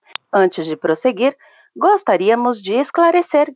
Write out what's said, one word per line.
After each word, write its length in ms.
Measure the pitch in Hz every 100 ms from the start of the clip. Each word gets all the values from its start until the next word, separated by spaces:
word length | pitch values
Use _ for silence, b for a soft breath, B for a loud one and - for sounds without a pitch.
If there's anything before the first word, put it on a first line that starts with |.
| _ b _ 202
Antes 300 | 185 185 160
de 100 | 156
prosseguir, 640 | 170 160 254 196 262 - b b b -
gostaríamos 840 | 311 415 - 180 190 233 247 226
de 140 | 190
esclarecer 800 | 226 277 - 339 349 339 294 294